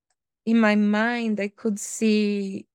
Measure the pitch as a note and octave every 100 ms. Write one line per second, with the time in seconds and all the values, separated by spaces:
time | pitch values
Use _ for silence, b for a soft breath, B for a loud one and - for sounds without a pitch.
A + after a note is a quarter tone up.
0 | _ _ _ _ - A3+ A3 G#3 G#3 G#3
1 | A3+ A#3+ A3+ G#3+ - - A3+ G3+ - -
2 | A3 G#3+ G#3 G3+ G3 F#3+ -